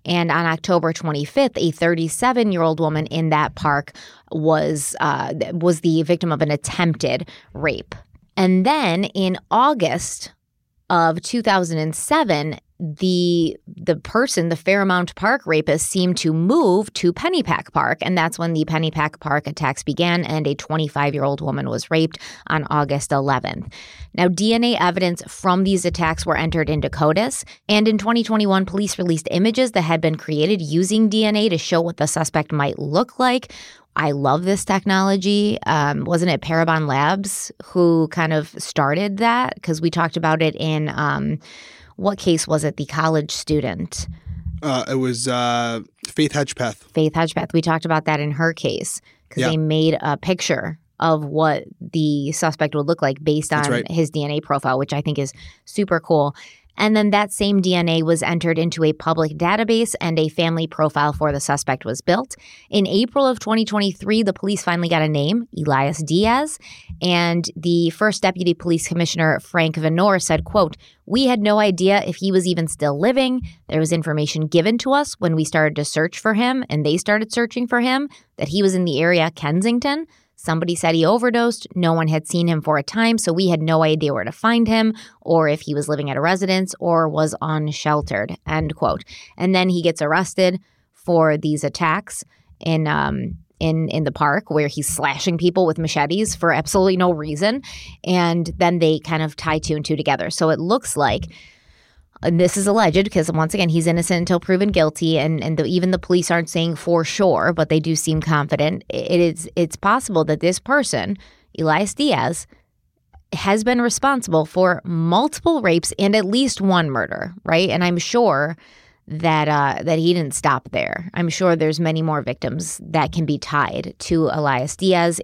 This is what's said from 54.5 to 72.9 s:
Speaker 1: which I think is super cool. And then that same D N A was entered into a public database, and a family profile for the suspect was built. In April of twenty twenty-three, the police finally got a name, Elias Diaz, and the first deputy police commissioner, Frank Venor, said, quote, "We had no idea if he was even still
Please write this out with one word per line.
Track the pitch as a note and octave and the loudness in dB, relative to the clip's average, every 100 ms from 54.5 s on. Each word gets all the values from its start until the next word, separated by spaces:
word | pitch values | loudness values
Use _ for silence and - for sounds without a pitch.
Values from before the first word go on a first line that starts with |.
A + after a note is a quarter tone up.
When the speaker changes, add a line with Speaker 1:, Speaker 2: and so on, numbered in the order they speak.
| C#3+ C3 C3 | -2 0 -2
Speaker 1:
which | C#3 | -2
I | C#3+ | -2
think | D3+ D3 | -2 -4
is | C3+ - - - | -6 -8 -20 -20
super | - - G3 E3 | -8 -4 0 -2
cool. | - D#3 C#3+ - - - _ - | 2 2 2 -4 -18 -20 _ -2
And | G#3+ | 2
then | G#3+ G#3 | 4 4
that | G3+ G#3 | 2 0
same | - G3+ G3 | 0 2 2
D | F#3 | 2
N | F3 E3+ | 2 2
A | E3 | 2
was | D#3+ E3 | 2 2
entered | E3 E3+ E3+ D#3+ | 0 0 0 0
into | E3 D#3+ | 0 2
a | D#3 | 0
public | D3+ E3 E3 D#3 D3+ | 0 -2 0 -2 -2
database, | E3+ G#3+ A3+ A3+ A3+ - | 0 0 2 0 0 -4
and | E3+ D#3+ | -2 0
a | D#3 | 0
family | - E3 E3 D#3+ | 0 0 0 -4
profile | - D3+ D3 D3 | 0 0 2 0
for | C#3+ D3+ | 0 -2
the | C#3+ | -2
suspect | - C#3 - C3 | -2 -2 -2 -4
was | A2+ C3 | -4 -4
built. | - G3 C4+ - - - _ | 0 0 -2 -14 -20 -20 _
In | G#3 F#3+ | 0 2
April | G3 A#3+ C#4 C4 | 2 2 2 0
of | A#3 | 0
twenty | G#3+ A3+ | -2 0
twenty-three, | A3 G#3 G3+ - G3 A3 | 0 0 -2 -2 0 2
the | G3+ | 0
police | F#3 G3+ G3+ | -2 -4 -2
finally | F#3 E3+ E3+ | -2 -2 0
got | E3 | 2
a | D#3 | 2
name, | D3 D3 A3+ A#3 - | 0 0 -2 -4 -6
Elias | D3+ C3+ C#3 D#3 | 0 2 0 -2
Diaz, | D3 E3+ A3 B3+ D4+ - - - - - | -2 2 2 2 -2 -8 -18 -20 -18 -6
and | F3+ F3 F3 E3+ D#3+ - | 0 2 2 0 -4 -4
the | F3 E3+ E3 | 0 2 0
first | - G#3+ G3+ | 0 -2 2
deputy | F#3 F3+ F3 | -2 0 0
police | E3 F3 E3 - | 0 0 -2 0
commissioner, | E3+ E3 E3 D#3+ - | -2 0 2 2 0
Frank | - F3 D#3+ | -2 -2 0
Venor, | D#3+ D#3 E3 G3+ F#3 | 0 0 2 2 2
said, | - D#3+ | 2 -2
quote, | - G#3+ D#3+ - - _ | 0 0 0 -2 -20 _
"We | - A#3 C4 | -4 0 2
had | A#3+ | 2
no | G#3 G#3 | 2 4
idea | G#3 E3+ F#3+ G3+ - | 4 4 4 4 0
if | |
he | - G3 | -4 0
was | F#3 F3+ | 2 2
even | E3+ D#3+ | 0 -2
still | - D3 | -2 -2